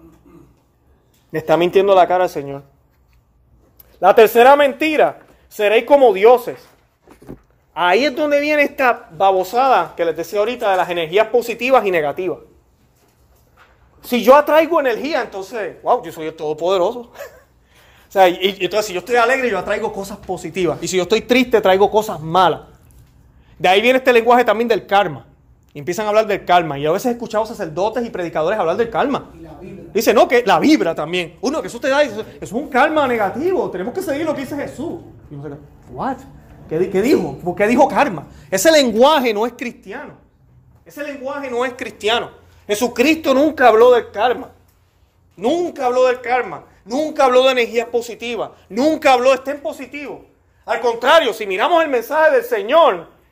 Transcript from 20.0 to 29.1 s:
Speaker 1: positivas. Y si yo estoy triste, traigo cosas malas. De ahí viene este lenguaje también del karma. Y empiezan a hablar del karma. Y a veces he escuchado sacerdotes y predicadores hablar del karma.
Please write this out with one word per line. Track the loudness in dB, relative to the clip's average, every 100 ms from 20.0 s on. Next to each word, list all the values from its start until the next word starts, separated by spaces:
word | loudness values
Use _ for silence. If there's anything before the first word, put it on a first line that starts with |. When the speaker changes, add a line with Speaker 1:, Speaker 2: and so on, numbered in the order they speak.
| -12 -14
Speaker 1:
positivas. | -10 -10 -8 -4 -4 -4
Y | -4
si | -4
yo |
estoy | 0 -2
triste, | 2 2 4 2
traigo | 4 4 4
cosas | 2 -2 -10
malas. | -2 2 2 0 -10 _ _ -20 _ _ _ _ _ -4
De | 2
ahí | 2
viene | 2 2
este | 2
lenguaje | 2 4 4
también | 4 0 0
del | -2 0
karma. | 0 0 -6 -18 _ _ _ _
Y | -14
empiezan | -8 -6 0
a |
hablar | 0
del | 0 -4
karma. | 2 2 2 -4
Y | -2
a |
veces | -2
he | -4
escuchado | -6 -6 -6
sacerdotes | -6 -8 -10 -4 -4 -4
y | -8
predicadores | -8 -6 -4 -2 -2
hablar | -2 -2
del | -4
karma. | -2 -4